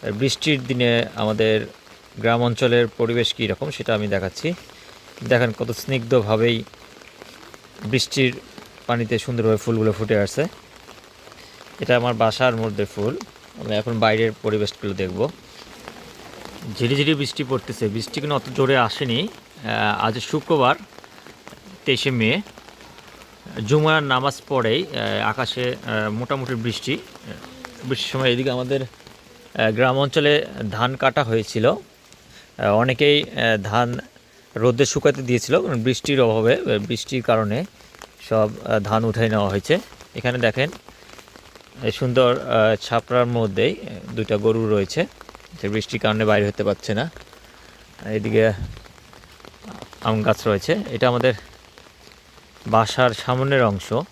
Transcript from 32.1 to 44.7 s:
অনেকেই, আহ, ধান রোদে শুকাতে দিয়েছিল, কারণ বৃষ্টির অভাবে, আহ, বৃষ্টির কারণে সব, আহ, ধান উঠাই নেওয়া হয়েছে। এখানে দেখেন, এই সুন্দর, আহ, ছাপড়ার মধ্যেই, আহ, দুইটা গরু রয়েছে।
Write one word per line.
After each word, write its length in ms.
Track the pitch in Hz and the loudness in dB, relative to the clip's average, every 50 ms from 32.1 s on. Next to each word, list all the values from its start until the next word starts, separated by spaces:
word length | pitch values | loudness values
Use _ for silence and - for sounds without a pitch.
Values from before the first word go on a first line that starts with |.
| - - - - - - - - - - - | -20 -20 -20 -20 -20 -20 -20 -20 -8 0 2
অনেকেই, 560 | 104 101 110 120 127 127 117 147 147 147 147 | 4 4 4 4 2 2 4 4 6 6 4
আহ, 340 | - - - - 117 113 110 104 | 2 -2 -4 0 2 2 2 0
ধান 360 | 95 101 104 113 123 120 120 - - - _ - - - _ - - - - | 0 0 0 2 2 0 -2 -8 -10 -14 _ -20 -20 -20 _ -20 -20 -12 -6
রোদে 300 | - 110 127 123 120 139 | 0 2 2 4 4 2
শুকাতে 360 | 123 - 143 - 147 135 135 | 2 2 2 2 2 2 2
দিয়েছিল, 400 | 131 123 123 117 - - 135 185 | -2 0 0 0 2 2 0 2
কারণ 200 | - 202 143 117 | 2 0 -2 0
বৃষ্টির 380 | 110 127 123 - - - 143 135 | 0 0 -2 -2 -2 0 2 4
অভাবে, 340 | 123 113 107 113 110 113 131 | 4 4 4 4 4 4 2
আহ, 240 | - - - 120 104 | 2 2 -2 -2 -2
বৃষ্টির 440 | 101 98 120 110 - - 139 127 | -2 -4 -6 -6 -6 -6 -6 -4
কারণে 420 | 117 - 117 110 110 104 104 131 180 - - - - - - - - - - - - - | 0 2 2 2 2 0 -2 -4 -4 -6 -12 -20 -20 -20 -20 -20 -20 -20 -20 -20 -6 -2
সব, 220 | 113 110 107 104 - - - | 2 2 2 2 -2 -8 -4
আহ, 140 | - 113 107 | -2 -2 0
ধান 260 | 98 101 107 110 113 | 0 0 0 0 2
উঠাই 240 | 113 101 110 117 113 | 0 0 0 0 2
নেওয়া 200 | 107 107 101 98 | 2 2 0 0
হয়েছে। 300 | 95 101 - - 151 190 - - - - - - - | 0 -2 0 0 0 0 0 -8 -20 -20 -20 -14 -14
এখানে 240 | - 110 123 123 123 | -6 -4 -4 -2 2
দেখেন, 320 | 120 113 104 127 135 165 - - - - - - - - - - - - - - - - - - - - - - | 0 0 2 2 -2 -4 -4 -12 -20 -20 -20 -20 -20 -20 -20 -20 -20 -20 -20 -20 -20 -20 -20 -20 -20 -20 -16 -6
এই 100 | 131 113 | -4 -4
সুন্দর, 460 | 104 - 139 127 120 127 127 123 123 - | -4 -2 -2 0 4 4 4 4 4 2
আহ, 380 | - 127 117 113 107 110 110 | -2 0 2 4 4 4 2
ছাপড়ার 500 | 104 - - 120 117 - - 123 123 123 | 0 -2 -2 -2 -2 -2 0 0 2 2
মধ্যেই, 460 | 120 120 117 117 104 98 101 110 147 | 2 2 0 0 0 0 2 0 0
আহ, 420 | 196 - - - - 92 - - 117 | 0 -2 -10 -14 -14 -14 -14 -10 -6
দুইটা 220 | 113 110 - 110 | -6 -2 0 -2
গরু 320 | 104 104 113 110 113 113 | 2 2 2 2 2 2
রয়েছে। 380 | 107 | 2